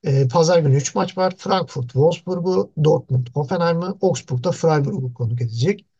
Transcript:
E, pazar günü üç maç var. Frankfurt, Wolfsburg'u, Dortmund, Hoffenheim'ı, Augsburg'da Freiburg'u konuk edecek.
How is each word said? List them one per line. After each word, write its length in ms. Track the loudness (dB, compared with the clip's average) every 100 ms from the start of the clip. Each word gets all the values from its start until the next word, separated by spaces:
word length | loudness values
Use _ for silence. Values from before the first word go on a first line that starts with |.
E, 240 | 0 2 2
pazar 300 | 4 4 4
günü 180 | 4 2
üç 180 | 0
maç 240 | -4 -4 -2
var. 160 | -2 -2
Frankfurt, 460 | -2 -2 -2 -8
Wolfsburg'u, 880 | -4 2 2 0 -6 -4 0 -2 -2 0
Dortmund, 420 | 2 2 0 -4 -2
Hoffenheim'ı, 640 | -6 -2 0 0 0 -4 -2
Augsburg'da 500 | 0 -2 -4 -4 -4
Freiburg'u 640 | 0 2 2 0 -4 -8
konuk 260 | -6 -4 -2
edecek. 440 | -4 -2 -2 -2 _